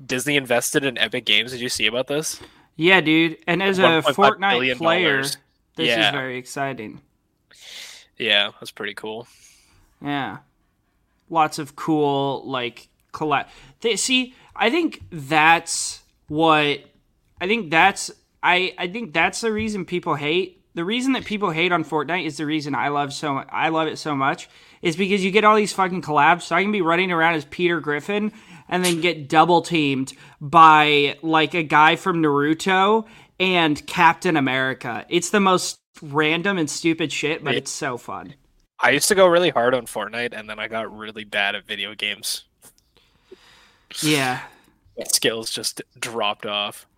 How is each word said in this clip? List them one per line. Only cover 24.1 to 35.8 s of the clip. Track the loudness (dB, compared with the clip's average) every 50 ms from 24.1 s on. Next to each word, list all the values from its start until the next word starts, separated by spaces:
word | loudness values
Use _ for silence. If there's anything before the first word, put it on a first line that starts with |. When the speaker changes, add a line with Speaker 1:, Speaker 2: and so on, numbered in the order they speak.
| -2
Speaker 2:
much, | -2 0 -2 -2 -4 -10 -20 _ -20 -20 -20 -18 -6
is | -4 -4 -2
because | -2 0 0 0 0 0
you | 0
get | 2 4 6
all | 6 6
these | 6 2 0
fucking | 0 -2 -2 -2 -2 -6
collabs, | -4 0 2 4 6 4 4 2
so | 0 -2 -2
I | 0
can | 0 0
be | 0 0
running | 0 2 2 2 0 0
around | 0 2 2 2 0
as | 0 -6
Peter | -8 -6 -2 0 0 0 0
Griffin | -2 -4 -4 -4 -4 -4 -4 -2 -2 -4 -6 -10 -20 -20 -20 -20 -10 -6
and | -4 0 0
then | 0 0 0
get | 0 -2 -2 -2 -6 0
double | 4 4 6 6 4 2
teamed | 2 2 0 0 0 0 0 -2 -4 -6 -10 -20 -20 -20 -18 -14
by, | -8 4 8 10 10 10 10 8 6 6 4 4 2 2 -2 -4
like, | -4 0 2 2 2 2 0
a | -4 -2
guy | 2 4 6 6 6 4
from | 2 0 -2 0 2
Naruto | 2 2 2 2 2 2 0 0 0 0 2 2 4 4 2 2 0 -4 -16 -20 -20 _ _ -2
and | 0 2 2 2 2 2 0 -2 -6
Captain | -8 0 4 4 4 4 4 0 0 2
America. | 2 2 2 0 0 0 -2 -4 -6 -8 -8 -8 -8 -8 -2
It's | -2 -2 0 2
the | 0 2
most | 4 4 4 4 2 -4 -10 _